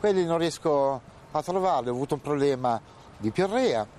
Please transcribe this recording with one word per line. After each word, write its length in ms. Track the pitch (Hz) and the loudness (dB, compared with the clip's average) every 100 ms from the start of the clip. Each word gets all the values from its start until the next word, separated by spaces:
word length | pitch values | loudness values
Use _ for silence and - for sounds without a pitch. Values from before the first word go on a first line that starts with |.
Quelli 220 | 208 190 170 | 2 2 2
non 120 | 165 | 0
riesco 600 | 165 147 165 147 135 135 - - - | 0 -2 0 2 2 -2 -8 -20 -6
a 100 | 156 | -6
trovarli. 460 | 151 185 185 151 120 | -2 0 2 0 0
Ho 60 | |
avuto 220 | 123 139 147 | -4 -2 -4
un 40 | |
problema 580 | 143 147 139 131 127 113 - - - - | -2 0 2 2 0 -2 -6 -20 -20 -6
di 160 | 107 | -4
piorrea. 560 | 139 190 226 254 117 107 | -2 0 0 0 0 -4